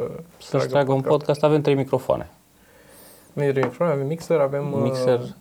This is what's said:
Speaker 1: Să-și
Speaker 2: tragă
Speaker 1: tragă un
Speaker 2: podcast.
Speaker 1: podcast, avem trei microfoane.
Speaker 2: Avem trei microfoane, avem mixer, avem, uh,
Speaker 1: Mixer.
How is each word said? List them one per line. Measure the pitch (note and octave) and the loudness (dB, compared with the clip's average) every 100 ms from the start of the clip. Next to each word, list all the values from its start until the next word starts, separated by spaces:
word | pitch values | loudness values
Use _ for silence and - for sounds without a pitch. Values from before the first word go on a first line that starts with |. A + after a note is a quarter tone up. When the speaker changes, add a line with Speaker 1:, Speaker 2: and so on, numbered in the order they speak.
| A#2+ - - - | -6 -8 -16 -20
Speaker 1:
Să-și | - | -4
Speaker 2:
tragă | C#3 C3 | -2 0
Speaker 1:
tragă | C3+ C3+ | 0 2
un | C3+ | 0
Speaker 2:
podcast. | C3+ D3 | 2 0
Speaker 1:
podcast, | C#3+ C#3 | 2 0
avem | D3+ D3+ | 4 4
trei | D3 C#3 | 2 0
microfoane. | C3+ C3 - C3 - - _ _ _ - - - - - - - | 0 -2 0 -2 -2 -16 _ _ _ -20 -20 -20 -20 -20 -14 -2
Speaker 2:
Avem | C#3+ | 0
trei | C3+ | 2
microfoane, | B2+ - F3 | 0 0 0
avem | C#3 C#3 | 0 -2
mixer, | D#3+ - E3 | -6 -2 2
avem, | C#3 C#3 C#3+ | 2 0 -4
uh, | C#3 | -2
Speaker 1:
Mixer. | A#2+ C3 B2+ A#2+ B2 - | -2 0 0 0 -2 -12